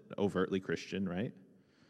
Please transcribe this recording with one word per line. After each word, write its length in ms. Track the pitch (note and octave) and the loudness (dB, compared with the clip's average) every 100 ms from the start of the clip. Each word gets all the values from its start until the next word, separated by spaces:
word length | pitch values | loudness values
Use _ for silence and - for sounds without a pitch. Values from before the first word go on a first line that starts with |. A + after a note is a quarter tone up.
| - - | -8 0
overtly 420 | G2+ F2+ F#2 F#2+ | 2 4 2 2
Christian, 480 | - E2 - F#2+ F#2+ | 0 -2 -2 -4 -2
right? 240 | F2 A2+ - - - _ _ - | -2 -4 -6 -18 -20 _ _ -20